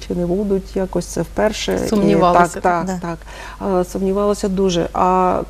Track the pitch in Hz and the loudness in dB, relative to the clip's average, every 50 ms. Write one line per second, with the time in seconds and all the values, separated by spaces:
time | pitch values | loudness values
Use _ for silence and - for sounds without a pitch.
0 | - - 190 175 175 170 175 196 214 196 202 190 185 - - 196 190 175 - 175 | -6 -6 -4 -2 -2 0 0 0 0 0 -2 -2 -2 -4 -4 -4 -4 -2 -4 -4
1 | 170 - - 175 170 - - - 208 214 214 - - - 190 185 - - 220 208 | -6 -4 -4 -6 -6 -4 -2 0 0 0 0 -2 -4 -2 -2 -2 0 0 0 2
2 | 196 - 202 - 180 175 175 175 175 170 - 196 - 185 175 170 170 185 190 175 | 4 4 4 6 4 6 6 6 4 4 2 0 0 0 0 0 0 -2 -4 -6
3 | 180 170 170 160 - - - - - - - - 190 196 190 180 180 180 - 190 | -6 -8 -8 -8 -12 -16 -16 -16 -16 -16 -12 -8 -4 0 0 0 0 -2 -2 -2
4 | 190 190 190 202 202 208 208 - - 208 190 185 196 190 175 170 165 - - - | -2 0 0 0 2 0 0 0 -2 -2 0 2 2 2 2 2 0 0 0 2
5 | 190 185 185 185 185 180 190 - - | 2 4 4 4 4 2 2 0 -2